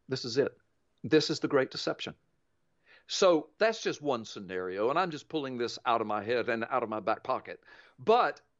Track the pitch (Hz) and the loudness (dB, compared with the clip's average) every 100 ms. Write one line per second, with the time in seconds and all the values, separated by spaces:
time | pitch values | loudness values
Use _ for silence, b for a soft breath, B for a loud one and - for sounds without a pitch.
0 | - 131 123 123 127 - _ _ _ _ | -8 -8 -2 0 0 -2 _ _ _ _
1 | 110 156 151 151 147 139 131 - 160 151 | 4 4 4 -2 2 2 2 -2 -6 -6
2 | - - _ _ _ _ _ _ b b | -8 -12 _ _ _ _ _ _ b b
3 | - - 190 160 - - 220 220 196 139 | -10 4 6 6 0 0 0 0 -4 -4
4 | 143 120 107 110 92 92 92 95 117 156 | -2 -4 -6 -12 -8 -6 -4 0 0 2
5 | 185 151 - 160 135 123 113 - 127 117 | -2 -4 -6 -6 -4 -4 -4 -4 0 0
6 | 107 107 104 120 110 117 117 127 113 110 | 0 -4 -2 -2 0 -2 -2 -2 -2 -4
7 | 101 107 - 117 - - B B B - | -2 -4 -4 -6 -8 -16 B B B -4
8 | 131 240 160 - _ | 2 4 4 -2 _